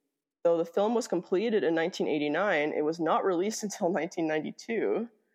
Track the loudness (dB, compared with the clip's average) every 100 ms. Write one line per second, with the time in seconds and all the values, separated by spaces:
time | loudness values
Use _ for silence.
0 | _ _ _ _ 2 2 0 0 2 0
1 | 0 -4 0 0 2 2 2 2 0 -2
2 | -2 0 0 0 2 2 0 0 -2 0
3 | 0 2 2 0 0 -2 -6 -2 -2 0
4 | -4 -2 -2 -2 -4 -10 -6 -2 0 0
5 | -4 _ _